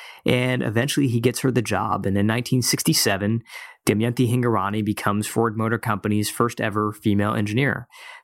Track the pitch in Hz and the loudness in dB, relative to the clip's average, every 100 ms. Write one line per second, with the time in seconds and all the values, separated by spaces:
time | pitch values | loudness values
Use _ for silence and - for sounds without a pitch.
0 | - - - 123 127 127 120 110 143 - | -20 -6 0 2 2 0 0 0 0 2
1 | 139 117 123 - 131 123 104 95 107 101 | 2 2 2 0 0 0 0 -2 0 -2
2 | 101 101 104 117 123 131 120 - - 156 | 0 2 2 0 0 0 0 0 2 2
3 | 110 95 104 117 - - - - - 104 | 2 0 0 -2 -4 -18 -18 -4 0 2
4 | 117 123 120 123 120 107 98 107 107 104 | 2 2 0 2 0 0 0 -2 -2 -2
5 | 104 104 104 113 113 107 110 113 117 104 | -2 -2 -2 0 0 0 -2 -2 -2 -2
6 | 110 104 104 - 120 - 113 104 107 104 | 0 0 0 0 -2 0 -2 0 -2 0
7 | 110 101 104 113 104 110 139 - - - | 2 2 2 0 -2 0 0 -2 -8 -20
8 | - - | -20 -4